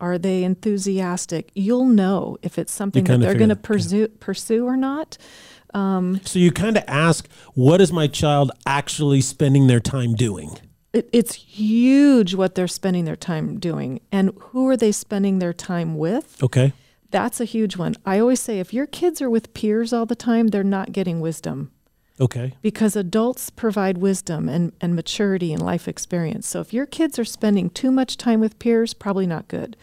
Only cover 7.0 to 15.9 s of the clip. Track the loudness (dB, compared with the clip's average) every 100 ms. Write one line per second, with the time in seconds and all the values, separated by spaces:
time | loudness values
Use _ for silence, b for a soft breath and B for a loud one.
7 | 2 2 -2 b b 2 6 6 6 4
8 | -2 0 0 2 2 -2 -4 -2 -2 -2
9 | 2 2 2 0 2 6 6 4 2 -4
10 | -2 0 -2 -4 -10 -16 -20 _ _ -4
11 | 0 0 0 -4 -14 -6 0 2 4 6
12 | 6 6 4 2 -2 0 -4 -2 -2 0
13 | -2 -6 -6 -4 -4 -6 -6 -6 -6 -10
14 | _ 0 0 -2 -8 -2 0 2 2 0
15 | -4 -2 0 0 -2 -6 -6 -4 -4